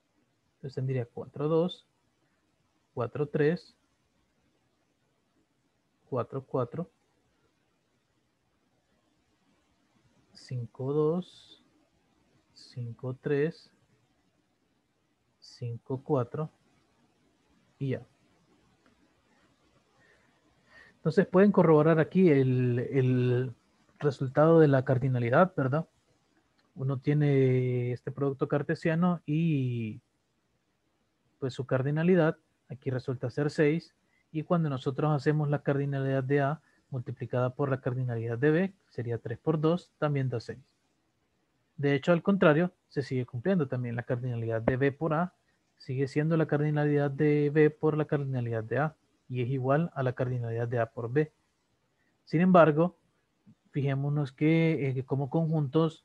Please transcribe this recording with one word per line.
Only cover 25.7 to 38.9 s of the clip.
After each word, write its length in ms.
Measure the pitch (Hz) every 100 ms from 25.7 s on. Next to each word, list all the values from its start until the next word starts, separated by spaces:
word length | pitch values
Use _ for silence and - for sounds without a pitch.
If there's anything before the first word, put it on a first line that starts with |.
| 147 - _ _ _ _ _ _ _ _
Uno 240 | - 135 135
tiene 920 | 147 147 147 139 131 127 127 123 123
este 220 | 123 -
producto 340 | 127 139 135 147
cartesiano 760 | 147 151 160 170 160 180 170 -
y 760 | 151 165 143 127 120 110 117 _ _ _ _ _ _ _ _ _ _ _ _ _ -
pues 120 | 131
su 140 | - 127
cardinalidad 720 | 131 135 151 170 185 160 - _ _ -
aquí 220 | 120 135
resulta 400 | 123 - 127 123
ser 200 | - 147
seis. 460 | - 147 165 - _ _ _ _
Y 140 | 156
cuando 240 | 147 170 160
nosotros 400 | 127 143 127 151
hacemos 400 | 151 151 151 147
la 100 | 143
cardinalidad 600 | - 139 143 139 135 135
de 180 | 131 143
A 200 | 139 160 _ _ -
multiplicada 600 | 131 120 123 120 123 127
por 180 | - 139
la 120 | 131
cardinalidad 580 | 135 127 123 117 113 117
de 120 | 147
B, 220 | 156 190 - _